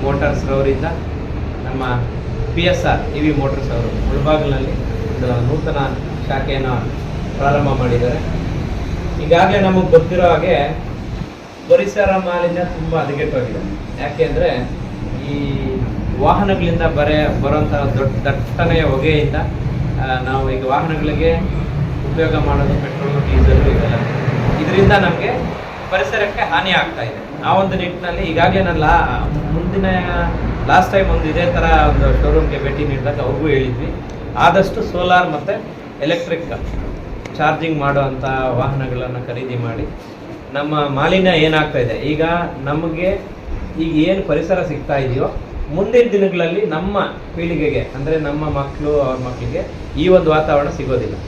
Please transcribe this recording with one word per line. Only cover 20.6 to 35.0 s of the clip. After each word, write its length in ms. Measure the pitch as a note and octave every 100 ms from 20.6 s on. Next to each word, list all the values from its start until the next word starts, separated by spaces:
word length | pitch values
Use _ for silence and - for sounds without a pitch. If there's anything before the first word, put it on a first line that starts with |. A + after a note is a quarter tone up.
| C3
ವಾಹನಗಳಿಗೆ 680 | C#3+ D#3 D#3 D3 D3 D#3+ E3 - - - - - - -
ಉಪಯೋಗ 220 | D3 D#3+ D#3
ಮಾಡೋದು 380 | C#3 C#3 C#3+
ಪೆಟ್ರೋಲು, 460 | D3+ C#3+ - C#3+ C#3+
ಡೀಸೆಲ್ 420 | C#3 - - B2+
ಇವೆಲ್ಲ, 340 | - - - - - - - - - -
ಇದರಿಂದ 300 | D4+ - G3
ನಮಗೆ 400 | G3+ F3+ E3 G3 - - - - - -
ಪರಿಸರಕ್ಕೆ 500 | F#3+ G3 A3+ G3+ G#3
ಹಾನಿ 300 | G3 E3 F#3
ಆಗ್ತಾ 300 | E3+ C#3+ -
ಇದೆ. 420 | A#2 - - -
ಆ 100 | D3
ಒಂದು 220 | F3+ F#3+ F#3
ನಿಟ್ಟಿನಲ್ಲಿ 460 | F3+ - F3+ E3+
ಈಗಾಗಲೇ 420 | E3 D#3+ F3 F#3
ನಾನು 160 | F#3 D#3+
ಲಾ-, 720 | D3+ E3+ E3 E3 - - -
ಮುಂದಿನ 320 | D#3+ F3 F#3+ F#3+ F#3 F3 F3 E3+ E3 - - A#2+
ಲಾಸ್ಟ್ 240 | D#3+ F#3
ಟೈಮ್ 180 | G3 F#3
ಒಂದು 160 | E3 D#3
ಇದೇ 200 | D3+ F3
ಥರ 180 | F3 E3 D#3+ D3+
ಒಂದು 320 | C#3 C#3 C3+
ಶೋರೂಮ್ಗೆ 420 | C#3+ D3+ D3+ C#3+
ಭೇಟಿ 220 | C#3 C#3 D3
ನೀಡಿದಾಗ 340 | C#3 - C#3+
ಅವ್ರಿಗೂ 280 | B2+ G#2 D#3
ಹೇಳಿದ್ವಿ, 480 | C3+ C3 A#2+ - - - - - A#2
ಆದಷ್ಟು 460 | D#3+ F3+ F#3 -
ಸೋಲಾರ್ 480 | F#3+ F3+